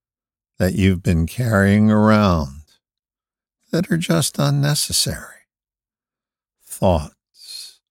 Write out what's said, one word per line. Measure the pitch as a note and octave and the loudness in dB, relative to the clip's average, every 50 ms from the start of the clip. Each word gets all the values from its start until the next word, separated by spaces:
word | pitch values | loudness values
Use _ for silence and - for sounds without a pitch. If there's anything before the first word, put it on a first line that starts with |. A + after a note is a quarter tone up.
| _ _ _ _ _ _ _ _ _ _ _ - | _ _ _ _ _ _ _ _ _ _ _ -2
that | F#2 F#2 - | -2 -2 0
you've | - F#2 F#2+ F#2 F2 - | 2 2 2 2 0 0
been | - F2 D#2+ E2 | 0 0 0 0
carrying | E2 - - B2+ A#2 A2 G2 G2 G2 G2+ G#2+ G#2+ G#2+ | -2 -4 -6 -4 0 2 2 4 4 4 4 4 4
around | G#2+ G#2+ G#2+ G#2+ G#2+ G#2+ G#2 F#2+ F2 D#2+ D2 C2+ C2+ D2 D2 _ _ _ _ _ _ _ _ _ _ _ _ _ _ _ _ _ _ _ _ _ | 4 4 4 4 4 4 4 2 2 0 -2 -6 -10 -16 -20 _ _ _ _ _ _ _ _ _ _ _ _ _ _ _ _ _ _ _ _ _
that | - E3 F#3 - | -4 -4 -2 -2
are | - | -2
just | D#3+ F3+ - E3+ E3 C#3+ - - - | -4 -2 -2 0 0 -2 -2 -2 -2
unnecessary. | C#3+ - C#2 C#2+ C#2 D2 D2 - - - - - - C#3 - - - - - - _ _ _ _ _ _ _ _ _ _ _ _ _ _ _ _ _ _ _ _ _ _ _ _ _ | -2 0 0 0 0 0 -2 -2 -4 -4 -4 -4 -4 -4 -6 -8 -12 -16 -20 -20 _ _ _ _ _ _ _ _ _ _ _ _ _ _ _ _ _ _ _ _ _ _ _ _ _
Thoughts, | - - - - G2 F2 D#2 D2 D2 - _ _ _ _ _ - - - - - - - _ _ _ | -20 -8 -2 0 0 0 0 -2 -6 -14 _ _ _ _ _ -20 -20 -18 -18 -18 -20 -20 _ _ _